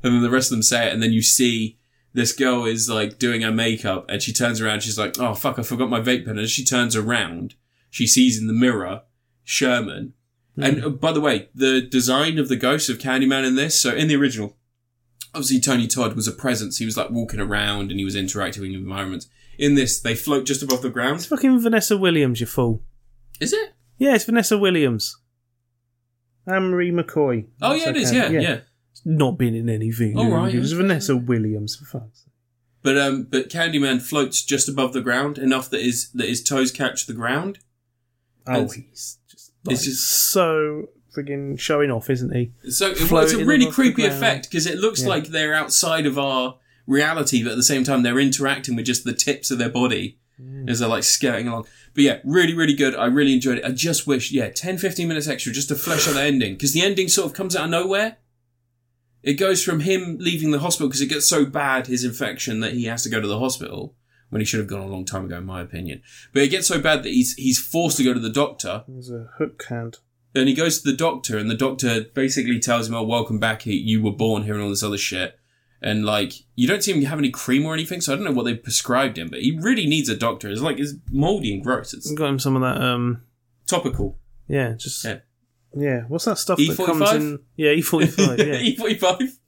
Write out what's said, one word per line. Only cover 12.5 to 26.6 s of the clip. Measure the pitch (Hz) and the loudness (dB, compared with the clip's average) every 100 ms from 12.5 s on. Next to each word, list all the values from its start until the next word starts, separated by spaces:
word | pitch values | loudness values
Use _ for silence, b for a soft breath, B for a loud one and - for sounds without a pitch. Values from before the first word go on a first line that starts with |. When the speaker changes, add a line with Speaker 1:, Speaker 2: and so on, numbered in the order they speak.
| 120 | 0
Speaker 1:
ghost | 127 151 - | 0 0 -2
of | 113 | -4
Candyman | 139 131 135 135 131 | -2 2 2 2 2
in | 127 | 0
this, | 156 - | 2 2
so | 123 127 | 2 0
in | 156 | 2
the | 143 | 2
original, | 139 113 104 _ _ _ _ _ _ _ - | 2 0 -8 _ _ _ _ _ _ _ -14
obviously | 160 131 131 | -6 0 2
Tony | 139 123 113 | 2 2 2
Todd | 127 117 | 0 -2
was | 113 107 | -2 -6
a | |
presence. | - 131 117 104 - | -4 -2 -2 -4 -6
He | |
was, | 113 107 | -4 -4
like, | - | -4
walking | 117 113 110 | -4 -4 -4
around | 101 104 104 101 98 | -2 0 0 -2 -4
and | 98 | -4
he | |
was | 98 98 | -4 -4
interacting | 95 101 90 98 | -4 -4 -4 -6
with | 95 | -8
environments. | 95 92 95 95 92 - b b b | -8 -8 -6 -6 -8 -12 b b b
In | 143 143 | 4 4
this, | 127 - | 2 0
they | 117 | -2
float | 110 - 139 127 | -4 0 0 0
just | 135 | -4
above | 143 - | 0 0
the | 127 | 0
ground. | 120 123 160 | -2 -2 -2
Speaker 2:
It's | - | -4
fucking | 302 269 254 | 2 4 4
Vanessa | 233 226 - 208 | 4 2 2 2
Williams, | 185 165 135 117 | 4 4 2 2
you | 117 | -2
fool. | - 120 110 - _ _ - - - | 0 0 0 -6 _ _ -20 -20 -6
Speaker 1:
Is | 156 | -2
it? | 415 427 _ _ _ | -2 -2 _ _ _
Speaker 2:
Yeah, | 269 233 | 4 4
it's | - | 4
Vanessa | 233 202 208 | 2 4 4
Williams. | 196 180 139 113 - - _ _ _ _ _ _ _ _ _ _ _ _ - | 4 4 2 0 -4 -8 _ _ _ _ _ _ _ _ _ _ _ _ -2
Anne-Marie | 190 | 0